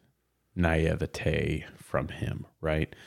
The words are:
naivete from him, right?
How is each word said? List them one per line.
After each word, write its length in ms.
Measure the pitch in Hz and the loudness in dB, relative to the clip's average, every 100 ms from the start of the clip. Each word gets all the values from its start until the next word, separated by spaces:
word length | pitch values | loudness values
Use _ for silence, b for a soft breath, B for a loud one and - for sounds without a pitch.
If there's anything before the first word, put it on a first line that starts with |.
| b _ _ _ _ - | b _ _ _ _ 2
naivete 1120 | 85 80 80 80 78 - - 78 71 76 - - | 2 4 2 2 -2 -2 0 0 0 -2 -6 -18
from 320 | - - 80 | -4 -2 -2
him, 380 | - - - - - | -6 -6 -6 -10 -6
right? 340 | 80 78 - b | 0 0 0 b